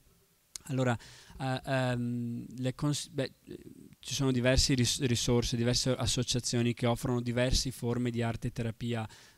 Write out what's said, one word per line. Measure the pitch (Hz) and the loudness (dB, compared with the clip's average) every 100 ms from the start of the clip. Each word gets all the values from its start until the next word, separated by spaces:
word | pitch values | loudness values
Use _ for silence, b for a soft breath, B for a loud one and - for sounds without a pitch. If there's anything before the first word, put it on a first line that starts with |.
| _ _ _ _ _ - - | _ _ _ _ _ -14 -4
Allora, | 131 127 117 B B B - | 0 2 0 B B B -8
eh, | 135 131 - | -4 -4 -2
ehm, | 135 127 123 120 120 120 120 - 127 | 0 0 0 -2 -2 -4 -6 -8 -6
le | 127 - | -4 -2
cons-, | 147 147 - | 0 -2 -4
beh, | 139 131 - - - - - - - | -4 -4 -8 -16 -16 -16 -20 -20 -18
ci | - | -8
sono | 123 135 | 0 2
diverse | 123 123 131 - | 4 4 4 4
ris-, | 131 120 - 131 | 4 2 2 0
risorse, | 117 - 120 117 120 | 0 2 2 2 0
diverse | 117 123 135 127 | 2 2 2 0
associazioni | 113 - 123 123 - 120 117 | 0 0 0 -2 0 0 0
che | 117 120 | 2 0
offrono | 120 131 123 | 0 0 0
diverse | 120 120 127 - 135 | 0 0 2 2 0
forme | - 120 120 123 | -4 -4 -2 -2
di | 117 | 0
arte | 117 110 123 | -2 -2 -6
terapia, | - 113 110 120 117 110 B B | -4 -6 -6 -4 -4 -6 B B